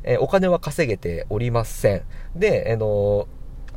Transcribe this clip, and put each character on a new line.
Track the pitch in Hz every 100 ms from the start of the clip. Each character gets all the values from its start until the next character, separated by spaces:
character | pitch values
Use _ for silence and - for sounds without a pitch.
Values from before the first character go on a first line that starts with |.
え | - 123
ー、 |
お | 143
金 | 196 185
は | 170
稼 | - 160 139
げ | -
て | - 82 -
お | 107
り | 120
ま | 117
せ | 110 - 110
ん。 | 95 - - -
で、 | 170 208 123 -
あ | 113
の | 107
ー、 | 104 101 101 - - - - -